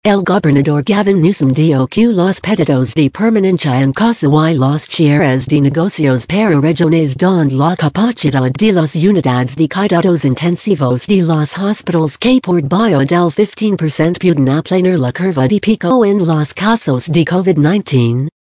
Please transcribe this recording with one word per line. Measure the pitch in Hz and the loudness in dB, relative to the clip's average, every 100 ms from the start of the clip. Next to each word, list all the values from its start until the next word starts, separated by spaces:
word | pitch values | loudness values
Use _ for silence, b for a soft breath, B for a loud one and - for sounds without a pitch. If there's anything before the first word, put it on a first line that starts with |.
| 214 | 0
El | 202 | 0
gobernador | 180 190 165 143 143 147 | 0 0 2 2 2 -2
Gavin | 139 202 196 196 | 0 0 2 2
Newsom | 160 202 135 | 2 2 0
dijo | 135 156 135 131 | 2 2 2 0
que | - 233 | 0 2
los | 196 180 185 | 2 0 -2
pedidos | - 208 - 131 127 | -2 -2 0 0 0
de | - 139 | 0 -2
permanencia | - 220 220 190 180 - 131 | 0 0 2 2 0 0 0
en | 135 | 0
casa | 135 226 226 143 | 0 0 0 2
y | 151 160 | 2 2
los | 160 131 151 | 2 0 -2
cierres | - - 151 147 147 131 131 | -4 0 2 2 2 0 0
de | 147 | 2
negocios | 139 143 185 - 147 127 - | 2 0 -2 0 0 0 -2
para | 190 214 147 | -2 2 2
regiones | 151 160 160 160 151 131 | 0 0 0 2 0 0
donde | 180 185 147 | 0 2 0
la | 131 151 | 0 -2
capacidad | 180 151 180 233 233 147 131 127 | 0 -2 0 -2 0 -2 0 -2
de | 135 220 | 0 0
las | 185 156 160 | 2 0 0
unidades | 180 196 135 123 123 - | 2 2 0 -2 -2 -2
de | 156 | -2
cuidados | 190 202 175 180 170 139 | -2 0 2 2 0 0
intensivos | 127 170 175 - 165 131 123 - | -2 -2 -2 -2 -2 0 -2 0
de | 196 | 0
los | 165 156 151 - | 2 0 -2 -4
hospitales | 196 214 - 170 156 - | -4 -4 -2 -2 -2 -2
que | 240 254 | 0 0
por | - 175 | 2 -2
debajo | 139 180 226 147 135 | 0 0 2 0 2
del | 175 175 | 0 0
fifteen | 175 208 - 214 190 | 0 -4 -2 -4 -2
percent | 156 - 160 175 | -4 -2 -2 0
pueden | 185 151 131 | 0 2 0
aplanar | 147 - 185 185 180 | 0 -2 0 2 0
la | 123 | -2
curva | - 185 156 131 | -2 -4 0 0
de | 208 | 0
pico | - 220 175 254 | 0 -2 0 2
en | 208 202 | 2 2
los | 165 156 151 | 0 0 -2
casos | - 202 226 - 127 - | -4 -2 -2 -2 -4 0
de | 165 | -2
covid | 156 180 190 151 | 0 0 0 2
nineteen, | 147 202 - 131 120 120 143 _ | 2 0 0 0 0 -2 -4 _